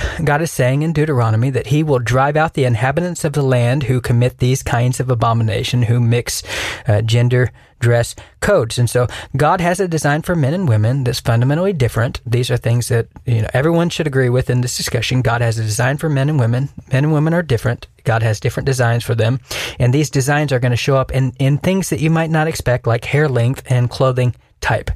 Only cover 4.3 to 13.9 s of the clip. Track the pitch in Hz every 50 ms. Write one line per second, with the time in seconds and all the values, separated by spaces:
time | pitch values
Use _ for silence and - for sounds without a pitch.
4.3 | - - 127 123 131 131 - - - 120 120 123 127 - 131 127 127 113 117 113
5.3 | 117 117 117 110 104 110 123 - - 123 120 107 120 123 120 117 120 120 117 -
6.3 | - - - - - - - - - - - - 104 104 117 110 113 117 120 123
7.3 | 123 127 127 - - - - _ _ - - 120 120 120 117 - - - - -
8.3 | _ _ - - 208 175 120 113 - - 120 117 - 123 123 113 - - - -
9.3 | - 131 147 151 175 190 170 170 180 185 196 175 165 156 - 147 143 156 175 -
10.3 | 180 165 139 123 156 190 190 147 110 104 104 113 131 143 131 123 123 - - -
11.3 | 117 117 120 135 147 160 185 196 202 147 123 107 - 123 113 135 - - - 117
12.3 | 113 120 127 123 123 120 - 117 117 123 117 - 117 113 117 - - - - -
13.3 | 117 113 110 - - 127 139 165 165 170 170 170